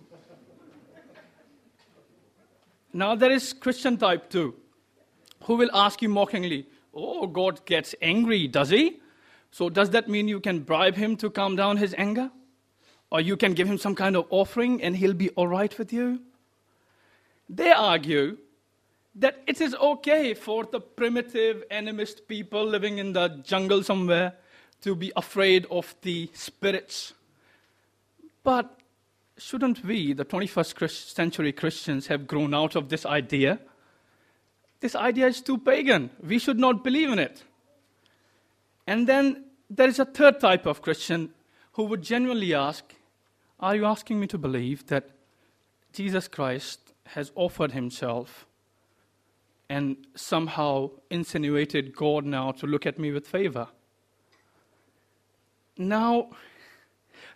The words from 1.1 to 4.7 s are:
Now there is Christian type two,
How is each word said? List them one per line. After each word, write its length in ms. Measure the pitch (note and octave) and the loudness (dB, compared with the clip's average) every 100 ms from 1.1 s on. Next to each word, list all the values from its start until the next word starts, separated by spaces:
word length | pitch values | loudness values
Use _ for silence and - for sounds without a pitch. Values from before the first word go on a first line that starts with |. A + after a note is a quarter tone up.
| - - _ _ C#4+ _ _ _ _ _ _ _ _ _ _ _ _ _ | -20 -20 _ _ _ _ _ _ _ _ _ _ _ _ _ _ _ _
Now 240 | F3+ G3 A3 | -4 -2 4
there 160 | B3+ | 4
is 200 | C4 - | 4 0
Christian 440 | - B3+ B3+ C4+ A#3 | -6 -4 -2 0 2
type 340 | G3+ F#3+ - | 2 2 -2
two, 240 | F#3 C#3+ - _ | -2 -2 -4 _